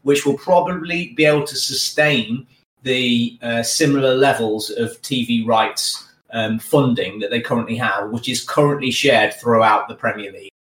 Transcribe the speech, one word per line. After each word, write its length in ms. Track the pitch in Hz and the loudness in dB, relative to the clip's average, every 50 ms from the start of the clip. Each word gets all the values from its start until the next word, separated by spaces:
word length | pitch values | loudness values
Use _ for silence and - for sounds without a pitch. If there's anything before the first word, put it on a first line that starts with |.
which 220 | _ 143 143 139 - | _ 2 2 2 2
will 140 | 143 135 - | -2 -2 -2
probably 760 | - 185 185 185 - 175 180 165 160 175 175 170 175 - 117 | 0 2 4 4 4 2 -4 -6 -6 -6 -4 -6 -6 -6 0
be 100 | 156 156 | 2 4
able 200 | 151 151 147 143 | 4 4 2 0
to 120 | - - | -2 -4
sustain 880 | - - - 123 - - - - - 151 151 143 120 110 107 117 139 - _ _ _ _ _ _ _ _ | -6 -4 -4 -4 -4 -4 -2 0 0 2 2 2 0 -2 -2 -6 -8 -8 _ _ _ _ _ _ _ _
the, 520 | 131 127 127 127 123 120 117 117 117 - - | -2 -2 0 2 2 2 2 0 -2 -6 -8
uh, 220 | - 120 117 117 117 | -6 -4 -2 -2 -2
similar 500 | - - - 160 143 139 139 135 131 127 | -2 0 2 2 2 4 4 4 2 4
levels 560 | 131 139 139 - 117 113 107 107 110 107 - | 4 4 4 4 2 -2 -2 -2 -4 -4 -6
of 320 | - 120 117 110 - - | -4 -4 -4 -4 -6 -12
T 220 | - - 135 123 117 | -8 -4 -4 -4 0
V 200 | 117 120 117 113 | 0 0 0 2
rights, 680 | 110 113 113 - - - - - - - - - _ _ _ _ _ | 2 2 2 2 0 -2 -4 -6 -6 -6 -8 -12 _ _ _ _ _
um, 280 | - 117 110 110 110 113 | -6 -4 -2 -2 -2 -4
funding 580 | - - - 147 135 127 117 - 92 95 98 107 | -2 2 2 4 4 4 2 0 -2 -6 -6 -6
that 140 | 104 - | -6 -2
they 80 | 120 120 | -2 -4
currently 340 | - - 123 117 110 113 113 | -2 -2 -2 -2 -2 -4 -4
have, 360 | 113 117 107 104 101 104 107 | -4 -2 -2 -2 -4 -4 -6
which 180 | 113 117 - 131 | -8 -6 -6 -6
is 160 | 123 - - | -6 -6 -6
currently 480 | - - 151 147 147 143 - 127 127 | -2 0 2 2 2 0 -2 -2 -4
shared 420 | 120 - 143 139 123 - - - - | -2 0 2 4 4 4 2 0 -2
throughout 540 | - - 120 117 110 113 - 127 - - - | -4 0 2 4 4 6 4 4 2 0 -6
the 80 | 110 | -12
Premier 340 | - - 113 107 107 104 95 | -4 -4 -4 -4 -4 -10 -12
League. 220 | 95 98 98 95 _ _ | -14 -16 -20 -20 _ _